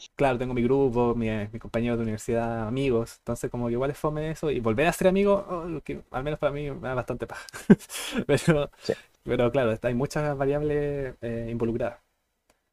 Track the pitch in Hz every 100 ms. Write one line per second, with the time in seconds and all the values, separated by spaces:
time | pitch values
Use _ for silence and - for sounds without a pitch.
0 | - - 139 120 127 123 120 139 135 117
1 | 120 117 113 110 101 113 - 117 120 117
2 | 113 107 - 117 117 113 110 127 139 117
3 | 113 - - 120 135 120 120 117 135 143
4 | 156 151 156 156 156 135 113 110 165 -
5 | 190 190 202 196 - 175 170 156 - 143
6 | - 127 143 151 147 143 147 135 127 127
7 | - - 110 - - - - 196 - -
8 | - 254 - 143 - 151 143 - - -
9 | - _ - 123 120 139 120 110 123 120
10 | 143 156 151 139 139 143 151 147 143 143
11 | 131 - 117 117 113 117 117 117 113 -
12 | _ _ _ _ _ _ _